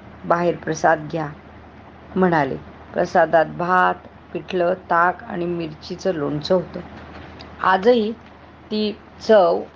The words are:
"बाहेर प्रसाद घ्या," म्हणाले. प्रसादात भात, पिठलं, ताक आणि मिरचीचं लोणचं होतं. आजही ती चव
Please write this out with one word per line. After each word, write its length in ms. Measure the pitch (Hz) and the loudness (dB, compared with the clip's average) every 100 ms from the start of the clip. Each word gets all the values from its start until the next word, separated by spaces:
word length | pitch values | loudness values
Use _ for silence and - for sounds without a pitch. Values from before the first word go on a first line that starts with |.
| - - | -20 -16
"बाहेर 320 | 175 170 175 156 | -2 0 2 -2
प्रसाद 520 | - 160 165 160 151 | -6 0 2 2 -2
घ्या," 160 | 165 151 - - - - - - - - 185 | -6 -6 -10 -18 -20 -20 -20 -20 -20 -8 0
म्हणाले. 400 | 185 165 135 151 - - - | 2 4 0 -4 -12 -20 -8
प्रसादात 520 | - 175 185 160 165 156 | -4 0 2 4 4 2
भात, 600 | 151 175 185 180 180 - - - | -2 0 2 2 0 -10 -20 -12
पिठलं, 420 | 175 156 185 175 | -12 -6 -2 0
ताक 500 | 185 - 170 175 175 | -2 0 2 2 0
आणि 220 | - 175 175 | -8 -6 -4
मिरचीचं 680 | 175 160 151 - 180 196 | -4 -6 -10 -12 -6 -4
लोणचं 400 | 165 143 147 - | -2 -4 -4 0
होतं. 260 | 185 170 - - - - - - - - - | 0 -2 -10 -14 -16 -18 -18 -18 -18 -20 -4
आजही 500 | - 190 202 247 214 233 - - - - - | 0 2 4 4 2 -6 -14 -20 -20 -20 -8
ती 260 | 214 214 214 - - | -4 -4 -6 -14 -8
चव 400 | - 220 175 185 220 | 4 6 6 2 -4